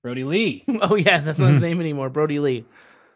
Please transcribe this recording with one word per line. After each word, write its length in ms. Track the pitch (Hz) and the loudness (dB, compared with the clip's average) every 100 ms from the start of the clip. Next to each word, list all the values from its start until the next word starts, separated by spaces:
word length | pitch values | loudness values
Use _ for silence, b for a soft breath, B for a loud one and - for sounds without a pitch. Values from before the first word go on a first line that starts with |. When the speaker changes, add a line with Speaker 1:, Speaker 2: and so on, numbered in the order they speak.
Speaker 1:
Brody 200 | 123 123 | -10 -8
Lee. 400 | 131 185 214 - - | -4 -2 -2 -4 -6
Speaker 2:
<laughs> 140 | 233 | -2
Oh, 140 | 190 208 | 0 2
yeah, 240 | 185 175 | 4 4
that's 200 | 147 147 | 2 2
not 100 | 131 | 4
his 80 | 143 | 4
Speaker 3:
Mm-hmm. 80 | 170 | 2
Speaker 2:
name 140 | 170 | -2
anymore. 280 | 165 143 135 | -4 -4 -4
Brody 300 | 139 151 147 | -2 -2 0
Lee. 260 | 147 123 110 b b b b | -2 -2 -8 b b b b